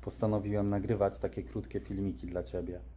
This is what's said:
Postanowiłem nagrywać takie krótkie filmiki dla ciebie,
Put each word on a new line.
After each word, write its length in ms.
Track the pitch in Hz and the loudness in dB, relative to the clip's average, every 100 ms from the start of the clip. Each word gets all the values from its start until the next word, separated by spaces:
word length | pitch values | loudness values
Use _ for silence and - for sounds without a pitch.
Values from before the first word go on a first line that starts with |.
Postanowiłem 680 | - - 110 107 101 104 101 | -6 0 2 2 2 2 4
nagrywać 480 | 101 98 110 101 - | 2 2 4 4 4
takie 240 | 98 - | -2 -2
krótkie 380 | - 110 98 101 | -4 -4 -4 -6
filmiki 460 | - 98 98 - 90 | -4 0 0 -2 -4
dla 160 | 90 | -4
ciebie, 380 | 87 92 85 90 - | -2 -2 -4 -6 -10